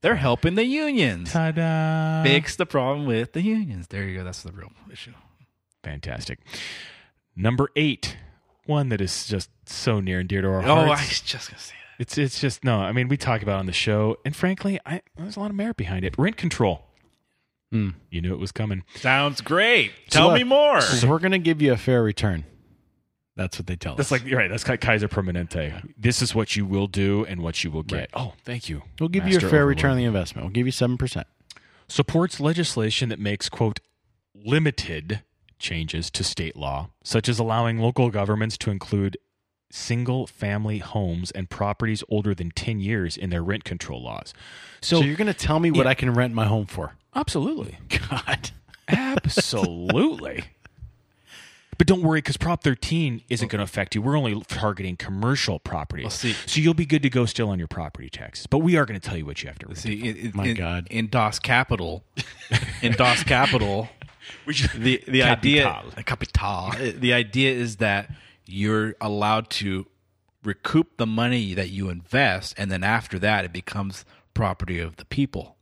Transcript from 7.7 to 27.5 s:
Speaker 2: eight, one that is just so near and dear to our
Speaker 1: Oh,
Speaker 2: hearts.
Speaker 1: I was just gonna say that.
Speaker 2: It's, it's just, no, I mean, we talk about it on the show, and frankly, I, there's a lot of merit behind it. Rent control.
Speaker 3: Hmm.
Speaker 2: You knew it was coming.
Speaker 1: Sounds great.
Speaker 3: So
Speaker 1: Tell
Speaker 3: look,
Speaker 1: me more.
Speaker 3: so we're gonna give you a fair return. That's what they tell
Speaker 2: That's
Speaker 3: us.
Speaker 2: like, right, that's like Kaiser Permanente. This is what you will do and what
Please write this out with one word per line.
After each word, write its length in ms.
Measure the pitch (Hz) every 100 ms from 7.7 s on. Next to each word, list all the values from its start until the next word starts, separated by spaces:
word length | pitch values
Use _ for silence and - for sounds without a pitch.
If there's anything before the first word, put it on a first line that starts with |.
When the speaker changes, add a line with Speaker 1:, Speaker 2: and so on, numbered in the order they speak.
| -
Speaker 2:
eight, 400 | 151 120 - - - _ _ _
one 240 | - 147 135
that 120 | 110
is 240 | 92 - -
just 240 | 104 - _ -
so 340 | - - 110
near 200 | 95 92
and 80 | 92
dear 120 | 98
to 60 | 95
our 140 | 95
Speaker 1:
Oh, 240 | 104 156 156
Speaker 2:
hearts. 160 | 147
Speaker 1:
I 20 | 139
was 120 | -
just 300 | - 127 -
gonna 100 | -
say 140 | -
that. 280 | - - -
Speaker 2:
It's, 140 | 123 -
it's 240 | 139 -
just, 240 | 139 -
no, 160 | 131 110
I 120 | 95
mean, 160 | 117 123
we 100 | 139
talk 240 | - 113
about 140 | 101 98
it 40 |
on 60 | 92
the 60 |
show, 420 | 87 - 107 107 113
and 100 | -
frankly, 460 | 151 180 190 202 196 -
I, 160 | 240 - -
there's 180 | 175 208
a 40 |
lot 100 | 208
of 60 | 202
merit 200 | 214 233
behind 280 | 87 135 185
it. 80 | -
Rent 220 | 165 226
control. 480 | 175 - 110 85 - _ _ _ _ _ _ _ _
Speaker 3:
Hmm. 200 | 113 101 82 _
Speaker 2:
You 120 | 87
knew 100 | 87
it 60 | 92
was 120 | 98
coming. 320 | - 110 95 90 -
Speaker 1:
Sounds 460 | 131 135 143 139
great. 500 | 110 165 220 240 107 - -
Speaker 3:
So 120 | 151
Speaker 1:
Tell 80 | 160
Speaker 3:
look, 80 | 175
Speaker 1:
me 60 |
more. 360 | 247 269 294 277
Speaker 3:
so 260 | 113 131 120
we're 100 | 160
gonna 200 | 185 190
give 220 | 165 160
you 120 | 147
a 40 | 120
fair 260 | - 127
return. 420 | 110 104 107 87 73 - _ _ _ _ _ _ _ -
That's 220 | 92 -
what 80 | 87
they 80 | 87
tell 180 | -
Speaker 2:
That's 180 | - 139
Speaker 3:
us. 100 | 131
Speaker 2:
like, 60 | 123
right, 160 | 127 98
that's 180 | 120 -
like 120 | 160
Kaiser 260 | 123 110 101
Permanente. 840 | - 92 87 85 - 76 85 - -
This 240 | 117 120
is 140 | 120
what 220 | 110 107 107
you 100 | 101
will 220 | 98 98
do 360 | 95 98 101
and 160 | 110 92
what 220 | 82